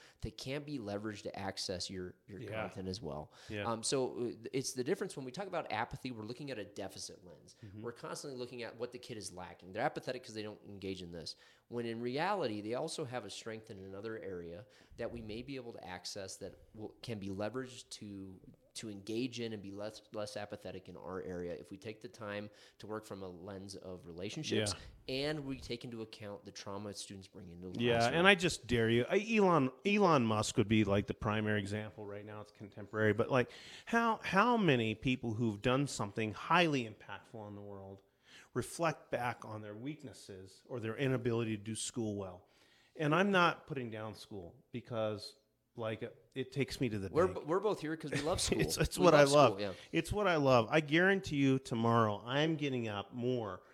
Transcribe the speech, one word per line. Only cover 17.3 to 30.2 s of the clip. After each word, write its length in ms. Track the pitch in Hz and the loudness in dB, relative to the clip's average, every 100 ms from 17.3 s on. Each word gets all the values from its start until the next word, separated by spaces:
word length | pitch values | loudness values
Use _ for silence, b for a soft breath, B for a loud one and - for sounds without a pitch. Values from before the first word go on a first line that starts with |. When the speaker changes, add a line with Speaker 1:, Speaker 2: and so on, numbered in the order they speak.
| 95 104 127 127 117 - - | -4 -4 -4 -8 -12 -16 -14
Speaker 1:
to 340 | 104 98 98 92 - - _ - | -12 -12 -14 -18 -20 -20 _ -12
to 120 | 113 | -10
engage 500 | 98 98 110 127 117 | -10 -6 -4 -4 -4
in 140 | 117 | -6
and 80 | 110 | -8
be 100 | 98 | -10
less, 300 | 98 107 - - | -10 -10 -10 -10
less 240 | 107 104 104 | -8 -6 -6
apathetic 520 | 104 104 92 92 92 | -8 -10 -10 -12 -12
in 60 | 87 | -14
our 240 | 52 92 | -8 -6
area 300 | 90 87 87 78 | -6 -4 -4 -6
if 100 | - | -10
we 60 | 98 | -14
take 240 | 113 110 | -12 -12
the 60 | 127 | -14
time 420 | - 107 101 104 B B B | -10 -8 -6 -8 B B B
to 80 | 104 | -8
work 180 | 107 - | -8 -8
from 180 | 95 | -10
a 60 | 92 | -10
lens 460 | 87 95 98 98 98 | -10 -12 -10 -10 -12
of 240 | 92 90 82 | -12 -12 -12
relationships 680 | 82 101 160 139 110 107 92 B B - | -8 -6 -6 -2 0 0 -4 B B -6
Speaker 2:
Yeah. 200 | 131 143 | -4 -2
Speaker 1:
and 180 | 156 135 | -4 -6
we 140 | 131 | -8
take 240 | - 120 | -6 -8
into 180 | 127 113 | -8 -10
account 440 | 110 - 104 101 101 | -10 -12 -12 -12 -14
the 60 | |
trauma 420 | - - 101 104 | -14 -10 -8 -8
students 340 | 98 - 98 92 | -10 -10 -12 -14
bring 220 | 98 92 | -16 -16
into 180 | 85 90 92 | -12 -8 0
the 60 | |
Speaker 2:
Yeah, 140 | 120 117 | 4 4
Speaker 1:
classroom. 200 | 117 156 | 4 6
Speaker 2:
and 80 | 185 | 6
I 80 | 196 | 6
just 320 | 175 - 110 | 2 -2 0
dare 220 | 117 113 | 2 4
you. 160 | 117 120 | 4 4
I, 160 | 196 220 | 0 2
Elon, 400 | 220 185 165 131 - 202 | 4 6 6 4 0 2
Elon 400 | 208 190 147 | 6 6 6